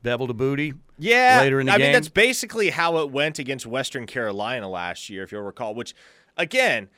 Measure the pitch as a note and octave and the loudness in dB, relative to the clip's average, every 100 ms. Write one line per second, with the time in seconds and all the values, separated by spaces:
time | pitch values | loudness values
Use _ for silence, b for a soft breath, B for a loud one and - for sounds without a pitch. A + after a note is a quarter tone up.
0 | A#2+ A#2+ B2+ A2+ C3+ C#3 D3+ C#3 _ - | -4 -2 -4 -2 -2 -2 -4 -8 _ -8
1 | F3 A#3+ B3+ B3+ C3+ C3+ C3+ G#3 C#3 D3 | 2 4 6 6 6 4 4 4 6 4
2 | D3+ F#3+ A#3 B3 A3+ A3+ F#3+ D3 E3+ E3 | 2 4 4 2 -6 -2 0 2 0 0
3 | C#3+ C3+ D#3 D3+ C3 C3 A#2 C3 B2+ C3 | 0 0 -2 -2 -6 -8 -6 -6 -4 -8
4 | A2+ B2+ A2 G2 G#2+ B2+ G2 F2+ F2 E2+ | -8 -4 -4 -4 -4 -6 -6 -6 -6 -8
5 | - G2 F#2+ G#2 G2+ - A2+ A2 - - | -12 -12 -10 -10 -12 -8 -8 -8 -10 -14
6 | b b b - F3 B3+ B3 A#2+ G2 | b b b -6 -2 2 2 0 -4